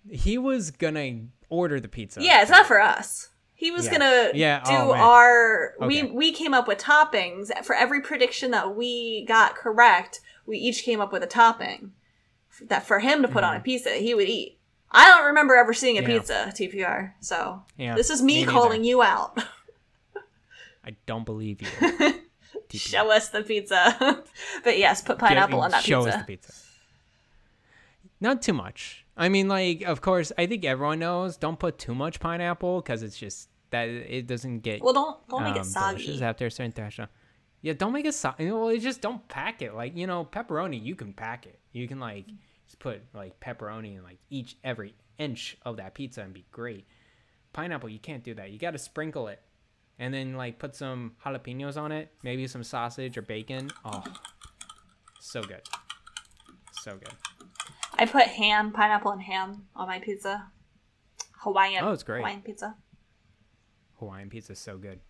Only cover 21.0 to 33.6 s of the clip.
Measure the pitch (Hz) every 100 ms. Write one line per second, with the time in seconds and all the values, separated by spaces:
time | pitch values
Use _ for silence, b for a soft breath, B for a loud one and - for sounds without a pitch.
21 | - 113 113 107 110 101 - - 320 -
22 | 294 - - _ _ 427 - - - 196
23 | 214 214 214 208 214 214 202 190 190 240
24 | 262 - - - - 339 240 190 196 196
25 | - 226 226 190 196 170 165 - - 135
26 | 117 98 - 92 - - - _ _ _
27 | _ _ _ _ _ _ _ _ _ _
28 | _ _ 220 262 - 151 - - - -
29 | _ - 170 196 196 196 185 170 185 143
30 | - 180 151 - 175 226 156 131 147 156
31 | 165 175 185 165 156 165 175 - - 123
32 | 151 - 165 170 175 170 180 180 165 113
33 | 110 - 101 - - _